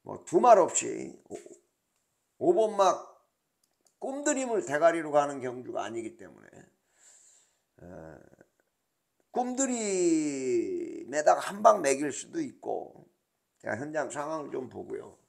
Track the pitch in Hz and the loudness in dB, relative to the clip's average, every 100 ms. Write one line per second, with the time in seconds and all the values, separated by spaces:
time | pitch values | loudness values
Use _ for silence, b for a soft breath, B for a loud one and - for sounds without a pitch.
0 | - 101 - 160 240 214 165 - 117 - | -14 -14 0 4 8 8 8 2 -2 -6
1 | 65 - _ - - - _ _ _ _ | -10 -14 _ -18 -18 -20 _ _ _ _
2 | _ _ _ _ 147 180 220 202 190 - | _ _ _ _ 2 4 2 4 2 2
3 | - - _ _ _ _ _ _ _ _ | -8 -20 _ _ _ _ _ _ _ _
4 | - 269 294 277 254 220 127 147 165 165 | -10 -4 -2 -2 -2 -2 -2 4 4 4
5 | 151 147 143 139 127 123 117 104 101 113 | 0 2 0 -4 -8 -8 -10 -8 -6 -8
6 | 110 - 92 53 52 - - _ _ b | -10 -14 -20 -20 -20 -20 -20 _ _ b
7 | b b b b b b _ _ 87 85 | b b b b b b _ _ -20 -18
8 | 80 76 - _ - _ _ _ _ _ | -18 -20 -20 _ -20 _ _ _ _ _
9 | _ _ _ 240 247 254 269 240 208 190 | _ _ _ -4 -4 -2 -2 -2 -2 2
10 | 175 160 151 139 127 117 101 87 82 76 | 2 2 0 -2 0 0 0 -6 -8 -12
11 | - 143 - - 160 202 220 208 143 135 | -6 2 4 2 0 4 4 6 2 0
12 | 147 123 - 165 139 - - 104 - - | -2 -6 -10 -8 -8 -10 -8 -8 -10 -18
13 | - _ _ _ _ _ 113 110 147 156 | -20 _ _ _ _ _ -8 -6 -4 -4
14 | 135 139 147 160 139 135 113 98 95 104 | -4 -6 -8 -8 -6 -8 -10 -14 -10 -12
15 | 101 - | -12 -20